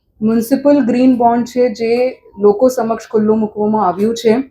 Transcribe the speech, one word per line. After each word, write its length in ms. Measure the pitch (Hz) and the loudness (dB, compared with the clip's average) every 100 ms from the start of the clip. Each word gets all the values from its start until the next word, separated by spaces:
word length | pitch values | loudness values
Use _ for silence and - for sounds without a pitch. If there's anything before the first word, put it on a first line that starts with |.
| _ _ | _ _
મ્યુનિસિપલ 580 | 214 226 220 269 285 294 | -2 0 0 0 2 2
ગ્રીન 360 | 226 240 262 247 | 2 2 2 4
બોન્ડ 300 | 240 240 233 | 2 0 -2
છે, 220 | 254 247 | -2 -2
જે 540 | 208 226 233 254 - - - | -2 -2 0 -2 -4 -18 0
લોકો 300 | 208 208 254 | 0 2 2
સમક્ષ 400 | 254 226 220 - | 0 -4 -6 -4
ખુલ્લું 300 | 220 214 220 | -2 0 0
મૂકવામાં 500 | 214 - 208 214 190 | -2 -4 -2 0 -2
આવ્યું 260 | 175 214 | -2 -2
છે 200 | 226 233 226 277 | -2 0 0 -2